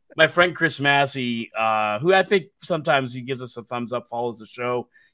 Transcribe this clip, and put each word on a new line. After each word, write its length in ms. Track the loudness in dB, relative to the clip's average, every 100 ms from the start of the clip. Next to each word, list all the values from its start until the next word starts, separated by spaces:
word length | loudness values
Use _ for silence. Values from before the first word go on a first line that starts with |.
| _ 2
my 100 | 4
friend 280 | 6 2 2
Chris 240 | -2 0
Massey, 720 | 2 4 2 0 -4 -4 -6 -2
uh, 440 | 0 2 0 0
who 120 | 2
I 120 | 2
think 220 | 4 0 -2 _
sometimes 500 | -6 -4 2 0 0
he 80 | -8
gives 220 | -8 -8
us 120 | -8 -12
a 60 |
thumbs 300 | -10 -8 -6
up, 140 | -8 -6
follows 320 | -6 -6 -8
the 80 | -14
show. 400 | -8 -4 -4 -6 _ _